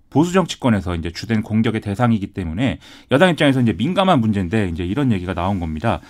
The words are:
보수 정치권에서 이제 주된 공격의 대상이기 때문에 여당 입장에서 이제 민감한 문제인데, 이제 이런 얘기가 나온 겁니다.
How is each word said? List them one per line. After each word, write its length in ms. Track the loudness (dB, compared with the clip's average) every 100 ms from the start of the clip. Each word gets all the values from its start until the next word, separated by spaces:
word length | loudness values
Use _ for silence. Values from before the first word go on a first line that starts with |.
| _
보수 220 | 0 2
정치권에서 640 | 2 0 -2 0 0 0 -4
이제 140 | -6
주된 320 | -8 -4 -2
공격의 380 | 0 0 0 -2
대상이기 540 | -4 -2 0 0 -2
때문에 440 | -6 -6 -4 -4 -4 -10 -18 0
여당 200 | 4 4
입장에서 320 | 4 2 4
이제 100 | 2
민감한 480 | 0 -2 0 2 4
문제인데, 480 | 2 0 0 0 -2
이제 160 | -2
이런 280 | -4 -2 0
얘기가 200 | 0 -2
나온 280 | -4 -2 -2
겁니다. 400 | -4 -4 -2 -4 -6